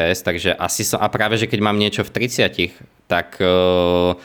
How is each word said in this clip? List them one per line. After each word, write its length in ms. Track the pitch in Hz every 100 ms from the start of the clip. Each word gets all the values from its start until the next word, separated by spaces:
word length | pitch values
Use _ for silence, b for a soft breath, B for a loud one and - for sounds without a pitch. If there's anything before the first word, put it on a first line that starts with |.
| 85
S, 140 | 90
takže 320 | - 85 90
asi 320 | - 87 -
som, 160 | 104 -
a 80 | 107
práve, 280 | - 107 110
že 120 | 110
keď 120 | 107
mám 140 | 107 104
niečo 280 | 104 110
v 80 | 101
tridsiatich, 640 | - 120 - 98 - 87 - - _ -
tak, 320 | 87 - -
eh, 720 | 92 90 90 90 87 90 90 87